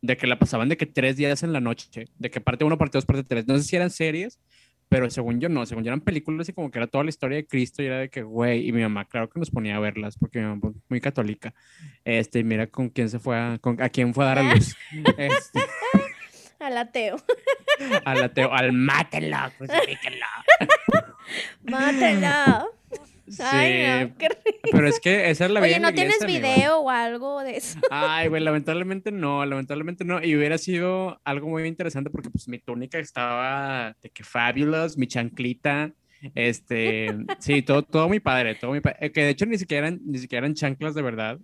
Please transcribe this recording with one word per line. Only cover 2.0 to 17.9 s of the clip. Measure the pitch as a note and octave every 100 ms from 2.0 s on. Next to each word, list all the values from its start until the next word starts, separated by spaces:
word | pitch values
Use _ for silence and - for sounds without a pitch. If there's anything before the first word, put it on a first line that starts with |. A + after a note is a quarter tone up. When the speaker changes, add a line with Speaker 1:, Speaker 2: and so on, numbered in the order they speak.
| A2+ _
Speaker 1:
de | A#2
que | -
parte | A2 B2
uno, | D3+ D#3+
parte | D3+ -
dos, | -
parte | C#3
tres. | C3+ A#2+ A2+
No | C#3
sé |
si | D3
eran | F3+ F3+
series, | - D#3+ D#3 G#3 _ _ _ _ _ _
pero | C3 B2
según | C3 A#2+ A#2+
yo | E3
no, | D3+
según | A#2 A2+
yo | A2+
eran | C3+
películas | D3+ D#3+ - D#3 E3+
y |
como | F#3 D3
que | A#2
era | A#2
toda | C3+
la | D#3
historia | D3+ C3 C#3+
de | D3+
Cristo | C3+ B2 -
y | C#3
era | C3
de | C3+
que, | C#3
güey, | A2 A2+ A#2+ A#2 A#2+
y |
mi | A#2
mamá, | A2 G#2 G2+
claro | A#2+ A2+
que | E3+
nos | D#3+
ponía | B2 G#2+ G#2
a |
verlas, | G#2 G#2 G#2+ -
porque | - A#2+
mi |
mamá, | G#2+ G#2
pues, | G#2+ G#2+ _
muy | B2
católica, | C#3+ C3+ G#2+ G#2 A2 - _ - D#3 -
este, | - A#2 A#2 A#2+
y |
mira | A2+ A2 A2+
con | - B2+
quién | - A2+
se | A#2
fue | C3+ A#2
a, | A#2 A#2
con, | B2 A#2
a | B2+
quién | - B2
fue | A#2+
a | C#3
dar | C3+
a | C3+
luz. | E4 - - -
Speaker 2:
<laughs> | D3+ D#4 -
Speaker 1:
Este. | C#4+ C#5 - - C5+ - A#4 - C#5 - - - - _
Speaker 2:
Al | C#4+ A#3+
ateo. | A#3 B3 A3 A#3 - - - C5+ - D5 C#4